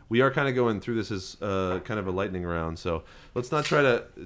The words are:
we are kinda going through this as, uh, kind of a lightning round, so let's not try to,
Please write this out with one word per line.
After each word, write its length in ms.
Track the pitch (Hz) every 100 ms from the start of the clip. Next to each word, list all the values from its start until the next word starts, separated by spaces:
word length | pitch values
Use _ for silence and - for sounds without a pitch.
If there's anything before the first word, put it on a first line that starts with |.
| -
we 100 | 117
are 100 | 135
kinda 220 | 139 139
going 300 | 127 120 104
through 140 | 123 113
this 160 | 98
as, 260 | 101 - -
uh, 380 | 104 95 92 92 -
kind 120 | 107
of 100 | 95
a 40 |
lightning 320 | 92 101 92
round, 340 | 87 85 82 82
so 260 | 90 80 - - - 123
let's 180 | 123
not 100 | 151
try 180 | 135 151
to, 220 | 139 117 - -